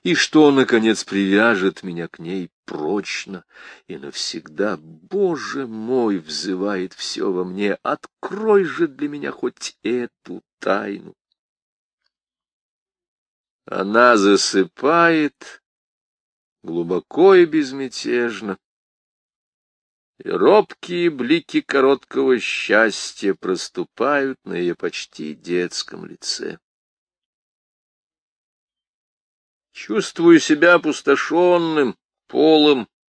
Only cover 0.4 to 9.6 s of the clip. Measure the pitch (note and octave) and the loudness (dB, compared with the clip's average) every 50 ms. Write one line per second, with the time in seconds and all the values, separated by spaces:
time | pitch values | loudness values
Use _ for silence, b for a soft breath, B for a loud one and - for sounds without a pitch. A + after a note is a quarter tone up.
0.4 | D3+ C#3+ C#3 C3+ B2+ - A#2+ A2+ A2 A2+ G#2 - - - G2 G2 G2 F#2+ G2 G2+ | 6 8 6 4 4 4 2 2 2 2 0 0 -4 -4 -2 -2 0 2 2 2
1.4 | A2 A#2 A2+ F#2 F#2 F#2+ F#2 - - F#2 F2 E2+ E2 D#2+ - - E2 E2+ F#2+ F#2+ | 4 2 2 0 0 -2 -4 -4 -8 -12 -10 -10 -12 -12 -14 -14 -12 -10 -8 -8
2.4 | F2+ E2+ _ _ _ - - D2+ D2+ D#2+ G2 G#2 F#2 - - - - - F#2+ F2 | -10 -12 _ _ _ -12 -10 -8 -6 -4 -4 -4 -6 -8 -10 -10 -10 -12 -14 -16
3.4 | - B B B B B B B B - - C#2 C#2 C#2+ - - - - - E2 | -18 B B B B B B B B -18 -16 -16 -14 -14 -12 -10 -10 -10 -10 -12
4.4 | D#2 - D#2 D2+ G2 G#2 F#2+ D#2 D#2 D#2+ - - - _ F#3 G3+ G3+ F3+ E3 C3 | -14 -10 -6 -4 -4 -4 -4 -6 -12 -18 -20 -20 -14 _ -4 -2 -2 -2 -2 -4
5.4 | B2 - - C#3 C3+ A#2 A2 A2 A2 A#2 C3 B2+ A#2 G#2+ G2+ F2 D#2 D#2 - - | -8 -8 -8 -8 -8 -10 -10 -10 -6 -2 -2 0 0 0 -2 -4 -6 -8 -10 -8
6.4 | F2 G2 F#2 F#2 G2 G#2 G2+ F#2 F#2 F#2 - - - - - - - G2+ F#2 F2+ | -6 -6 -4 -4 -4 -4 -4 -6 -6 -8 -10 -12 -12 -10 -8 -6 -4 -4 -4 -4
7.4 | F#2 F#2 F2+ - - - F#2+ - - - D3+ - - - _ _ - - F3+ G3+ | -6 -6 -6 -4 -4 -4 -4 -4 -4 -6 -6 -8 -10 -16 _ _ -12 -12 -10 -4
8.4 | A3 A3 G#3 G3+ F#3 D#3+ - D#3+ E3+ D3 C3+ C3 D3 D3 D3 C#3+ C#3+ C#3 C3+ - | 0 2 2 2 2 0 -2 -4 -4 -4 -4 -6 -8 -8 -8 -8 -10 -10 -8 -6
9.4 | - B2 - _ | -8 -8 -8 _